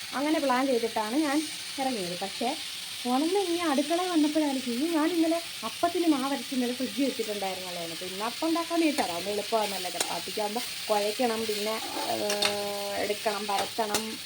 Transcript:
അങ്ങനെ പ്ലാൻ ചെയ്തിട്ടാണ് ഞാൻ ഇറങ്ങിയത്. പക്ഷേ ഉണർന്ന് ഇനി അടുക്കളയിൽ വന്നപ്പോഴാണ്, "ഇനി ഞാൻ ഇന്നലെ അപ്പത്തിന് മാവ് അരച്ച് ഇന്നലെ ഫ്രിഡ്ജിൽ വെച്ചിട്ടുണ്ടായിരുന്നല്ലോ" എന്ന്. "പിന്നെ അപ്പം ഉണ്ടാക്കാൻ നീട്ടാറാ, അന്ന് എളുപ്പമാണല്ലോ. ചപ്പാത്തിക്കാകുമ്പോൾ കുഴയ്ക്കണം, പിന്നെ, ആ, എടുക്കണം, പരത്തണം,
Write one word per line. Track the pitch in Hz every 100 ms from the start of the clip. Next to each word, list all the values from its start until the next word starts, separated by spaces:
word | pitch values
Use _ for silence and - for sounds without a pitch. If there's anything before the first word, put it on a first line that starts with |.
| - 247
അങ്ങനെ | 294 320
പ്ലാൻ | 277 247 269
ചെയ്തിട്ടാണ് | 240 220 220 214 269
ഞാൻ | 302 294 311 - - -
ഇറങ്ങിയത്. | 269 233 175 175
പക്ഷേ | 196 - 247 320 - - - - 247
ഉണർന്ന് | 254 320 403
ഇനി | 359 339
അടുക്കളയിൽ | 339 269 285 339 359
വന്നപ്പോഴാണ്, | 339 294 311 294 262 247
"ഇനി | 240 330 320
ഞാൻ | 320
ഇന്നലെ | 349 330 330 - - 220
അപ്പത്തിന് | - 339 359 339
മാവ് | 277 277
അരച്ച് | 269 - 254
ഇന്നലെ | 240
ഫ്രിഡ്ജിൽ | 247 247 220 269
വെച്ചിട്ടുണ്ടായിരുന്നല്ലോ" | - 214 202 190 185 185 175
എന്ന്. | 165 165
"പിന്നെ | 185 190 226
അപ്പം | - 320
ഉണ്ടാക്കാൻ | 330 330 339
നീട്ടാറാ, | 320 269 190 170
അന്ന് | 190
എളുപ്പമാണല്ലോ. | 208 202 226 208 190 180
ചപ്പാത്തിക്കാകുമ്പോൾ | 170 - 175 - 190 208 220 - - -
കുഴയ്ക്കണം, | 208 208 208 247 226 220
പിന്നെ, | 202 208 220
ആ, | - 294 226 226 208 208 208 208 202 202 202 196
എടുക്കണം, | 202 208 220 202 208
പരത്തണം, | 196 196 - 214 208 220 226